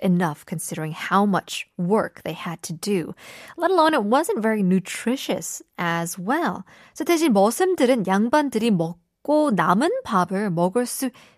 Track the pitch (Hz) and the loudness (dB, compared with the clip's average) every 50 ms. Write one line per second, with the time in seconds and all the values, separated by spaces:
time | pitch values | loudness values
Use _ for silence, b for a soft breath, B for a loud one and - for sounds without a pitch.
0 | - 190 180 175 185 156 147 - - - 175 165 - - 170 165 156 156 160 - | 0 2 2 2 2 0 -4 -6 -10 -12 -10 -10 -8 -8 -8 -8 -8 -8 -8 -10
1 | - - 180 196 208 208 185 165 - - - - - _ _ - 175 175 214 214 | -6 0 2 2 2 2 0 0 -2 -4 -10 -10 -10 _ _ -6 -2 0 0 0
2 | - - _ - - 165 160 - - 175 165 - - - 160 156 - 202 208 175 | 0 -2 _ -10 -10 -10 -8 -8 -8 -10 -10 -10 -10 -12 -10 -8 -4 -2 -2 -2
3 | 151 - - B B B B B B B B 330 339 349 381 330 311 320 311 269 | -2 -4 -10 B B B B B B B B -4 0 2 4 4 4 4 4 2
4 | 202 202 247 285 - - 415 226 202 220 220 214 190 180 185 190 180 - - - | 2 2 2 0 2 0 -2 0 0 0 0 2 2 2 2 2 0 -4 -12 -6
5 | - 233 254 269 - - 185 - 170 - - - - _ _ - 175 170 170 170 | -4 -4 -4 -4 -2 -4 -4 -4 -4 -10 -12 -12 -16 _ _ -6 -4 -2 -2 -2
6 | 170 165 - 190 175 208 277 330 320 214 180 - 190 B B B B B B - | -4 -6 -8 -8 -4 -2 -2 0 0 -2 -4 -6 -10 B B B B B B -8
7 | 311 - 349 302 339 311 208 - 196 220 - - 381 381 359 - 277 233 269 233 | -2 0 2 2 4 4 4 6 4 4 4 2 0 0 2 2 4 4 4 2
8 | 175 185 190 202 220 240 302 302 294 269 - - 220 240 202 165 165 165 175 _ | 2 0 2 2 2 2 2 2 2 2 -2 0 2 2 2 2 0 -2 -4 _
9 | _ _ _ _ - - 302 302 302 285 214 175 - - 180 208 294 359 494 523 | _ _ _ _ -2 2 2 4 4 2 2 2 2 2 2 2 2 0 0 -2
10 | 508 - 214 180 175 175 190 196 214 202 165 170 175 185 190 247 247 240 - - | -4 -2 0 0 0 0 -2 -4 -2 -2 0 0 0 0 0 0 -2 -2 -4 -6
11 | 269 247 b b b b b | -6 -6 b b b b b